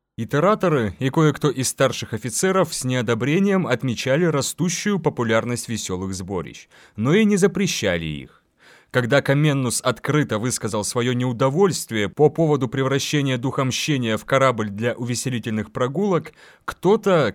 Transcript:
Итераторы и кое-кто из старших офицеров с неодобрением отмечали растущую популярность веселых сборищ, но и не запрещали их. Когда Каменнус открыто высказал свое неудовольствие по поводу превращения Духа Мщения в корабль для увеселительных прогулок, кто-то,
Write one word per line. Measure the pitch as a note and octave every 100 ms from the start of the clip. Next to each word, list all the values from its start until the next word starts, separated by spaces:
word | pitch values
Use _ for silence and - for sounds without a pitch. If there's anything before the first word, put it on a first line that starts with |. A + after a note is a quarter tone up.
| _ -
Итераторы | A#2 C#3+ F3+ G#3+ F#3 D3 G#2+ -
и | C3
кое-кто | D#3+ D3+ C#3+ D3
из | B2+ B2
старших | - C3+ - - A2
офицеров | B2 - F#3+ F#3+ E3
с | -
неодобрением | B2+ B2+ A#2+ A2+ B2+ E3+ G3 F#3+ B2
отмечали | B2 C3+ G#2+ B2+ C#3 F3
растущую | C#3+ - - F3 - G#3 G3
популярность | D#3 - A#2 A2+ A2+ A#2+ -
веселых | G#2+ - F#2 F#2+ F#2+
сборищ, | F#2 F#2+ D2 - - - - -
но | A#2+
и | G3
не | G#3+ G3+
запрещали | D#3+ F3+ G3 - G2+ F2 D#2+
их. | D2 B1+ _ _ _ - - _
Когда | B2+ A#2 C#3
Каменнус | C#3 C#3 D3+ C#3 B2 -
открыто | B2+ A#2+ - D3+ B2+ G#2+
высказал | B2 - A2+ G#2+
свое | G2 B2 A#2+
неудовольствие | B2 B2+ A2+ C3+ D3+ G3 - - A2 G2+
по | - D3
поводу | D#3 D#3+ C#3+ B2+
превращения | B2+ C3 C3+ - D3 C#3 B2+
Духа | C3 -
Мщения | C3 B2 - C#3 A#2 G#2+
в | -
корабль | C3+ C3 A2+ G#2+
для | G2+ A#2 A2+
увеселительных | B2 A#2 C3 A#2+ A#2 A2 G#2
прогулок, | A2+ B2+ C#3+ G3+ E3+ - - - _ -
кто-то, | - F3+ A3 G#3 E3+ A#2